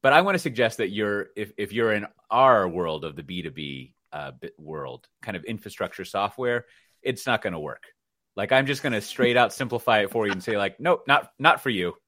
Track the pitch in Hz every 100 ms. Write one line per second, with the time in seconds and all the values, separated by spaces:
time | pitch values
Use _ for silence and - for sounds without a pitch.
0 | 135 147 190 190 160 120 117 - 104 104
1 | 104 101 98 - 104 - 101 104 113 104
2 | 101 _ _ 117 131 117 92 85 85 78
3 | 78 69 73 90 80 71 73 67 65 _
4 | _ 76 71 64 - - 76 78 67 62
5 | _ _ - 95 80 113 107 - 92 -
6 | 92 98 101 - 123 120 - _ _ _
7 | 135 123 - 117 101 85 73 62 - _
8 | _ _ _ - 107 131 135 139 143 113
9 | 101 - 123 120 120 - 123 120 - 110
10 | 101 117 107 95 90 107 98 - 156 175
11 | - 143 - _ 143 - 139 104 87 -